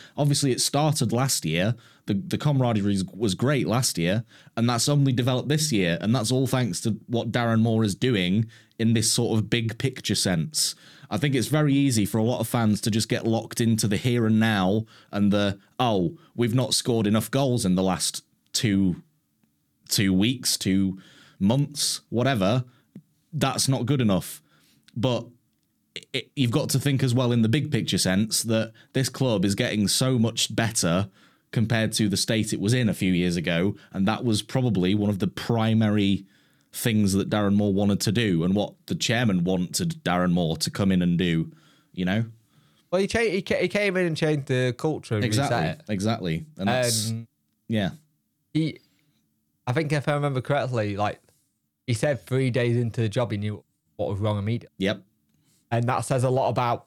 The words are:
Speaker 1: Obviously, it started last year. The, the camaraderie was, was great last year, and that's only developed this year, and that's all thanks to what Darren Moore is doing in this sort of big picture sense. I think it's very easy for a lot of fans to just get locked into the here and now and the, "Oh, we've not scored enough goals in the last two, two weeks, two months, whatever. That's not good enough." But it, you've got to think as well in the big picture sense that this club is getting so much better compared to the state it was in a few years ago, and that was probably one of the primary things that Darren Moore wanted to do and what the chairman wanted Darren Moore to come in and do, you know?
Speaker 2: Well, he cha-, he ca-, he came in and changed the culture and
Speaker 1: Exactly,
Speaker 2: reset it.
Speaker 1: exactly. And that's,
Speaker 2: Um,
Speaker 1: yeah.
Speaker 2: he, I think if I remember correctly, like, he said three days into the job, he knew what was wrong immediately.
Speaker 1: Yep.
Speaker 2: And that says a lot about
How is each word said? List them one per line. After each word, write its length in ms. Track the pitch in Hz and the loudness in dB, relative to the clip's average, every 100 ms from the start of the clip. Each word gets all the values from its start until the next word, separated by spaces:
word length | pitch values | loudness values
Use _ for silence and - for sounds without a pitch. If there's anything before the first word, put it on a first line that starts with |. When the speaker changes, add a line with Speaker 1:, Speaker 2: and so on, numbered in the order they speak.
| - - | -10 -2
Speaker 1:
Obviously, 360 | 147 143 139 | 0 2 0
it 80 | 120 | 0
started 520 | - 139 156 147 107 | 0 0 0 0 0
last 340 | 117 135 - 80 | 0 0 -2 -2
year. 280 | 82 101 120 - - | 0 0 -2 -10 -12
The, 100 | - | -4
the 240 | 101 - 139 | -4 -2 -2
camaraderie 460 | 156 139 123 110 | 0 2 2 0
was, 200 | 101 98 | 0 0
was 300 | 90 95 110 | -2 -2 -2
great 320 | 90 123 139 85 | 0 0 0 0
last 300 | 117 120 - | 0 0 0
year, 280 | 85 107 - - - - | 0 0 -4 -14 -12 -2
and 100 | 117 | 0
that's 220 | 120 143 | 0 2
only 220 | 147 139 | 2 2
developed 360 | 123 123 127 123 | 2 0 0 0
this 240 | 151 151 | 0 0
year, 240 | 107 87 85 | 2 2 0
and 120 | 101 | 0
that's 160 | 120 110 | 0 0
all 140 | 127 131 | 0 2
thanks 340 | 131 117 85 | 0 0 -2
to 160 | 117 101 - | -4 -4 -4
what 260 | 117 117 | -4 -2
Darren 280 | 123 117 113 | 0 2 4
Moore 220 | 113 113 | 4 4
is 120 | 110 | 2
doing 520 | 87 127 107 90 101 113 - _ - | 2 2 2 2 2 0 -6 _ -2
in 140 | 113 | 2
this 180 | 113 107 | 2 2
sort 280 | - 113 110 | 0 0 0
of 100 | 98 | 0
big 300 | 120 113 113 | -2 -2 -4
picture 360 | 135 - - | -4 -4 -4
sense. 600 | 101 101 85 76 - - - - - - | -2 0 0 -2 -2 -4 -6 -16 -20 -8
I 40 | 104 | -2
think 160 | 147 | 0
it's 140 | 131 113 | 0 0
very 260 | 151 151 | 2 2
easy 320 | 139 139 113 98 | 2 2 2 0
for 120 | 113 | 0
a 40 | |
lot 160 | 110 98 | 0 0
of 80 | 117 | -2
fans 340 | 120 113 101 | 0 2 0
to 80 | 117 | 0
just 180 | 110 - | -2 0
get 180 | 120 113 | -2 0
locked 340 | 110 - - | -2 -2 -2
into 280 | 113 110 110 | 0 2 0
the 80 | 98 | -2
here 300 | 127 120 110 | 0 0 2
and 100 | 110 | 4
now 480 | 113 104 92 107 113 - _ | 4 2 2 0 -2 -12 _
and 220 | 101 101 | -2 2
the, 260 | 101 101 95 _ - | 2 0 -2 _ -4
"Oh, 400 | 123 101 85 - - - | 0 0 -2 -4 -10 -2
we've 180 | 120 | 0
not 180 | 123 131 | 0 0
scored 320 | - - 113 | -2 0 0
enough 280 | 101 110 - | 2 0 0
goals 340 | 131 139 123 92 | 0 0 0 2
in 80 | |
the 80 | 90 | 2
last 420 | 95 85 - - - _ _ | 2 0 -4 -6 -14 _ _
two, 500 | - 113 98 95 85 - _ _ _ _ _ _ _ - | -2 0 2 2 -2 -8 _ _ _ _ _ _ _ -4
two 260 | - 98 | 0 2
weeks, 420 | 92 110 127 - - | 2 2 0 -4 -2
two 440 | 98 95 98 95 - - - - | 0 0 0 -4 -12 -20 -20 -2
months, 640 | 98 135 147 - - - - | 2 2 0 -2 -4 -6 -6
whatever. 540 | 113 127 123 95 127 123 _ _ - - _ _ | -2 0 2 2 0 -2 _ _ -20 -20 _ _
That's 360 | 151 135 - - | -4 -2 0 0
not 180 | 131 120 | 0 0
good 140 | 143 | 0
enough." 400 | 113 92 - - _ _ _ _ _ | 2 2 -2 -12 _ _ _ _ _
But 320 | - 127 117 - - _ _ _ _ _ - - | -2 0 0 -4 -16 _ _ _ _ _ -20 -10
it, 180 | 131 - - | -8 -6 -2
you've 160 | 120 | 0
got 160 | 151 107 | 0 0
to 80 | 131 | 0
think 240 | 143 135 | 2 2
as 100 | 135 | 2
well 200 | 120 123 | 2 2
in 100 | 120 | 4
the 60 | 110 | 4
big 240 | 151 151 | 2 0
picture 260 | 113 82 95 | -2 0 0
sense 460 | 95 95 110 - | 2 2 0 -2
that 280 | 110 113 107 - - | 0 -2 -2 -8 -8
this 160 | 135 127 | -4 -4
club 360 | - 131 104 | -2 0 2
is 120 | 98 101 | 0 0
getting 320 | 120 107 98 | -2 0 0
so 280 | - 131 127 | 0 0 2
much 380 | 113 - - | 0 -2 -4
better 540 | 113 113 - 85 87 104 - _ _ _ | 0 -2 0 0 0 -2 -8 _ _ _
compared 420 | 127 107 113 110 | -2 0 0 0
to 140 | 107 104 | 0 0
the 80 | 95 | 0
state 360 | - 113 101 | 0 0 0
it 80 | - | -2
was 120 | 98 | 0
in 160 | 127 110 | 2 0
a 60 | |
few 180 | 87 92 | 0 2
years 220 | 87 90 | 2 2
ago, 400 | 87 82 85 98 - - | 0 0 0 0 -2 -8
and 140 | 92 98 | -2 -2
that 180 | 110 | 0
was 180 | 123 104 | 0 -2
probably 520 | - 135 123 92 90 | -2 -2 0 2 2
one 160 | 101 101 | 2 0
of 80 | 98 | 0
the 80 | 92 | -4
primary 1000 | - - 117 110 113 110 104 98 95 - _ _ _ _ | -4 -2 0 2 2 2 2 2 0 -4 _ _ _ _
things 420 | - 123 107 101 | -6 0 2 2
that 140 | 95 - | 2 0
Darren 280 | 107 101 101 | 0 2 2
Moore 160 | 104 | 2
wanted 260 | 98 101 98 | 2 2 2
to 100 | - | 0
do 320 | 101 110 85 | 0 2 2
and 100 | 87 | 2
what 200 | 101 98 - - | 0 -2 -6 -8
the 80 | |
chairman 480 | 85 - 117 120 92 | -4 -2 0 2 2
wanted 640 | 87 92 90 - 85 80 | 0 0 -2 -4 -4 -4
Darren 260 | 90 90 90 | -2 0 2
Moore 260 | 87 80 80 | 2 0 -2
to 120 | - | -4
come 220 | - 98 | -2 0
in 100 | 92 | 2
and 160 | 87 85 | 2 2
do, 320 | 90 82 80 - _ _ _ | 2 0 -2 -8 _ _ _
you 120 | - | -6
know? 220 | 90 104 113 - _ _ _ _ _ | -2 -2 -4 -10 _ _ _ _ _
Speaker 2:
Well, 80 | 180 | -2
he 80 | 196 | 0
cha-, 140 | 220 | 0
he 200 | 226 185 | 0 -2
ca-, 200 | - 208 | -2 -2
he 40 | 175 | 0
came 300 | 208 202 185 | 0 0 0
in 100 | 175 | -2
and 100 | 151 | 0
changed 300 | 156 151 135 | 0 0 0
the 260 | 127 127 120 | 0 0 -2
culture 380 | 156 120 - 107 | -4 -4 -4 -2
and 80 | |
Speaker 1:
Exactly, 320 | 107 110 139 117 | 0 0 0 0
Speaker 2:
reset 240 | 85 - | -2 -6
it. 40 | - | -6
Speaker 1:
exactly. 580 | 101 107 113 90 80 - - | -2 -2 -2 -2 -4 -6 -6
And 100 | 101 | -2
that's, 420 | 127 120 110 107 | 0 0 -2 -4
Speaker 2:
Um, 160 | 113 113 _ _ _ - | -6 -10 _ _ _ -4
Speaker 1:
yeah. 240 | 110 95 - _ _ _ _ _ | -2 -2 -4 _ _ _ _ _
Speaker 2:
he, 240 | 151 156 - _ _ _ _ _ _ _ _ - | -4 -4 -6 _ _ _ _ _ _ _ _ -4
I 60 | |
think 200 | 123 151 | -2 -2
if 140 | 151 151 | -2 0
I 60 | |
remember 260 | 147 143 131 | -2 -2 -2
correctly, 560 | - 143 123 120 104 98 | -2 -2 -2 -2 -2 -2
like, 220 | 104 - _ _ _ _ _ _ - | -4 -4 _ _ _ _ _ _ -6
he 60 | |
said 300 | 117 151 135 | -2 0 -2
three 260 | - 131 131 | -2 -2 0
days 240 | 123 120 120 | 0 0 0
into 240 | 117 120 | -2 -2
the 80 | 113 | -2
job, 240 | 127 117 | -2 -2
he 60 | 107 | -4
knew 260 | 104 98 - _ _ - | -6 -8 -14 _ _ -6
what 120 | 78 | -6
was 120 | 98 | -2
wrong 180 | 107 104 | -2 -2
immediately. 380 | 104 120 - - | -2 -4 -8 -4
Speaker 1:
Yep. 240 | 95 104 - _ _ _ _ _ _ | -4 -4 -10 _ _ _ _ _ _
Speaker 2:
And 160 | 117 120 | -2 0
that 140 | 127 | -2
says 200 | 120 135 | -2 0
a 80 | 127 | 0
lot 200 | 127 110 | 0 0
about 360 | 123 123 117 | 0 0 -2